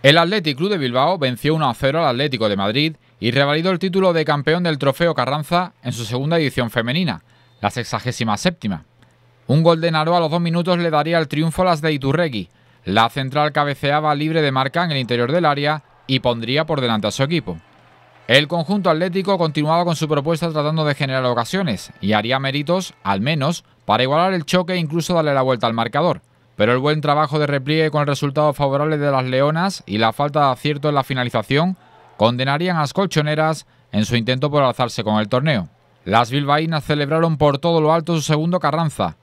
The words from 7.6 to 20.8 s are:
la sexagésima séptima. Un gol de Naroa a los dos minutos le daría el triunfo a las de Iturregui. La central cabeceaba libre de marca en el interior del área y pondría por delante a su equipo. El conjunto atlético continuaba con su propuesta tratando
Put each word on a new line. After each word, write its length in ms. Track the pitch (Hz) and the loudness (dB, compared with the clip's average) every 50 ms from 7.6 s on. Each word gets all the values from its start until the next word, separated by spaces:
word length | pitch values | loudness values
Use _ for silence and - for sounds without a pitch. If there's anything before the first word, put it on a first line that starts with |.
la 80 | - 104 | -4 -4
sexagésima 680 | - 123 113 - - 107 - 123 120 - 120 113 104 | -2 -2 -6 -4 -6 -4 -4 -4 -4 -2 -2 -2 -2
séptima. 460 | - - 185 170 _ - 107 95 78 - _ _ _ - _ _ _ _ _ _ _ _ | 0 0 -2 -2 _ -6 -6 -6 -6 -10 _ _ _ -20 _ _ _ _ _ _ _ _
Un 160 | - 165 151 | 0 2 4
gol 180 | 165 170 170 160 | 6 4 4 4
de 120 | 165 170 | 0 0
Naroa 260 | 160 156 156 165 175 | 0 0 0 2 2
a 20 | 175 | 2
los 100 | 165 151 | 2 0
dos 100 | 156 175 | 0 0
minutos 380 | 170 170 165 175 170 175 180 175 | 0 0 0 0 0 0 0 0
le 100 | 170 170 | 0 0
daría 300 | 156 147 147 160 170 165 | 0 0 0 2 0 0
el 80 | 156 | 0
triunfo 340 | 139 143 147 160 165 147 - | 0 -2 -2 -2 0 0 0
a 40 | 185 | 2
las 160 | 185 170 151 | 2 2 0
de 120 | 156 160 151 | 0 -2 -2
Iturregui. 560 | 139 127 135 143 160 175 160 120 104 90 - _ _ _ _ _ _ _ | 0 -2 -2 0 0 -2 -2 -2 -6 -8 -8 _ _ _ _ _ _ _
La 260 | - 95 110 113 117 | 0 2 2 2 2
central 420 | - 143 131 131 127 151 147 151 | 0 -4 -6 -2 0 0 0 2
cabeceaba 640 | 143 151 147 143 139 - - 143 143 151 151 151 147 | 2 0 0 0 -2 -2 -2 0 0 2 2 0 0
libre 260 | 143 151 156 160 165 | 0 0 0 0 2
de 100 | 151 139 | 2 2
marca 320 | 135 131 131 135 - 170 180 | 2 0 -2 0 0 -2 -2
en 80 | 170 | 0
el 60 | 147 | -2
interior 340 | 135 127 107 123 120 120 120 | -2 -2 0 0 0 0 2
del 140 | 151 180 170 | 2 2 2
área 380 | 151 143 143 143 147 156 151 _ _ _ _ _ | 2 2 2 0 -2 -2 -4 _ _ _ _ _
y 120 | - 135 123 | -2 -2 0
pondría 460 | - 127 120 117 113 113 131 147 156 | 2 0 -2 0 -2 -2 0 -2 0
por 160 | 156 160 139 | 0 -2 -2
delante 240 | 127 120 113 107 101 | 0 0 -2 0 -2
a 60 | 107 | -2
su 100 | - - | -2 -2
equipo. 380 | 135 143 175 160 - - 82 80 _ _ _ - _ _ - _ - _ _ - - | -2 0 0 -4 -4 -6 -10 -10 _ _ _ -20 _ _ -20 _ -20 _ _ -18 0
El 200 | - 117 139 151 | 4 4 4 4
conjunto 420 | 139 175 170 156 156 202 208 175 185 | 2 -4 -4 -2 -2 -2 0 2 2
atlético 480 | 160 156 180 190 170 190 185 196 196 | 2 2 0 0 -2 -2 0 0 0
continuaba 480 | 175 170 160 143 156 147 151 160 170 175 | 0 0 0 0 -2 0 2 2 2 2
con 100 | 175 160 | 0 0
su 120 | - 160 | -2 0
propuesta 440 | 151 156 143 135 160 170 151 170 165 | 0 0 0 0 0 -2 -2 -2 -2
tratando 320 | 156 156 143 147 160 160 | -2 -2 -2 0 0 0